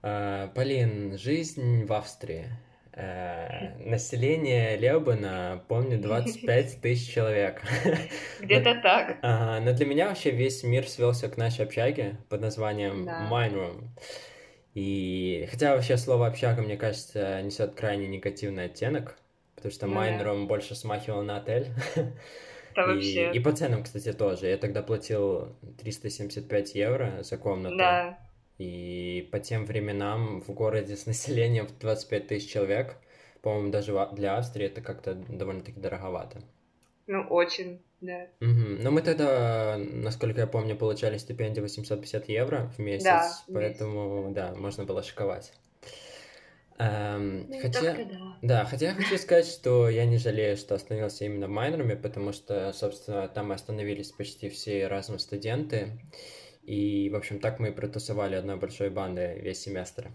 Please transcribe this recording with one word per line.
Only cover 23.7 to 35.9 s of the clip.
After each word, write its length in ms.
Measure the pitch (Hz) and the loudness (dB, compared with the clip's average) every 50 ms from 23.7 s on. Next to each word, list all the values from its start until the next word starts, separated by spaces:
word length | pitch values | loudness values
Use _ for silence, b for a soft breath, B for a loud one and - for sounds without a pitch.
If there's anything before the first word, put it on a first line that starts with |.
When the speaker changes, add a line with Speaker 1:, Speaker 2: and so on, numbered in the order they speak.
| 117 107 - | 0 0 -2
Speaker 1:
кстати, 300 | - - 104 - 113 98 | -6 -10 -6 -4 -4 -2
тоже. 340 | - 107 98 92 87 98 | 0 0 0 0 0 0
Я 80 | 90 95 | 0 0
тогда 240 | 98 - 101 98 107 | 2 0 -2 -2 -2
платил 760 | 98 - 113 104 - - 110 104 101 98 92 - - - - - - - - | -2 -2 -2 -4 -2 -2 0 2 2 2 2 0 -2 -8 -12 -16 -18 -20 -18
триста 320 | - - 110 101 - - 107 | -10 -10 -10 -10 -6 -8 -8
семьдесят 380 | - - 104 101 - 104 101 | -6 -6 -8 -8 -8 -10 -6
пять 260 | - 107 104 101 - - | 0 0 0 0 0 -2
евро 480 | 101 101 113 127 - 110 101 95 92 | 0 2 2 2 2 0 -2 -2 -6
за 160 | 95 - - | -6 -6 -8
комнату. 380 | - - 104 98 92 92 92 175 | -4 -2 -2 -2 0 -2 -4 0
Speaker 2:
Да. 400 | 185 185 180 180 180 175 175 185 - - - - _ _ _ _ - | 4 4 6 6 4 2 -2 -6 -12 -18 -20 -20 _ _ _ _ -10
Speaker 1:
И 680 | 185 180 175 - - - - 90 90 90 90 90 90 - | -10 -8 -8 -8 -8 -8 -6 -6 -6 -4 -6 -6 -6 -4
по 100 | - 101 | -6 -6
тем 240 | 101 - 113 110 104 | -4 -2 -4 -4 -2
временам 760 | 104 107 110 104 104 101 101 101 101 107 113 113 107 101 90 | -2 -2 -2 -2 -2 -2 -2 -2 -2 0 0 -2 -2 -4 -8
в 120 | - - 98 | -8 -10 -4
городе 420 | - 110 107 107 110 101 101 104 | 0 0 2 2 2 -2 -2 -8
с 100 | 101 - | -8 -4
населением 600 | 117 113 - - 120 - 117 117 120 120 113 104 | -4 -4 -4 -2 0 2 4 4 6 4 2 2
в 100 | 101 - | -2 -8
двадцать 300 | - - 110 107 - - | -6 0 0 0 0 0
пять 200 | - 104 101 101 - | -2 -2 -2 0 -2
тысяч 200 | 117 104 101 - | -4 -4 -4 -2
человек, 460 | - 107 98 95 101 113 127 123 - - b b b b b b b b | 0 0 2 4 2 2 0 -2 -6 -16 b b b b b b b b
по-моему, 300 | - 110 107 104 101 101 | -2 0 0 2 0 2
даже 200 | 101 104 101 107 | 0 0 0 2
в 60 | 101 | 2
А-, 120 | 98 98 - 101 | 2 0 0 -2
для 240 | 101 101 98 98 | -2 0 0 2
Австрии 300 | 113 120 - - - 101 | 0 0 -2 -2 -2 -4
это 120 | 98 - - | -2 -4 -6
как-то 360 | - - 101 - - - 92 | -10 -10 -10 -8 -6 -6 -6
довольно-таки 680 | 92 92 - - 90 95 95 95 95 90 - - 98 | -6 -8 -10 -6 -6 -4 -4 -4 -6 -8 -12 -12 -8
дороговато. 580 | 98 95 | -6 -6